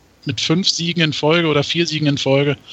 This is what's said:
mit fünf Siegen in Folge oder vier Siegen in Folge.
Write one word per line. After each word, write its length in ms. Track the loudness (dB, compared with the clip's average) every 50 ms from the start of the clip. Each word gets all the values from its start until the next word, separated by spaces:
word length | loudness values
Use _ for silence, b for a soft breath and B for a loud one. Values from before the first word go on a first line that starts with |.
| _ _ _ _ -8
mit 140 | -8 -6 -4
fünf 280 | -2 0 0 0 0 -2
Siegen 320 | -2 -2 -4 -4 0 0
in 100 | 0 0
Folge 340 | 0 0 0 2 2 2 2 2
oder 140 | 2 0
vier 240 | 0 0 0 -2 -2
Siegen 220 | -2 -2 0 0 0
in 100 | 0 0
Folge. 380 | 0 2 2 2 2 2 -2 -4 B B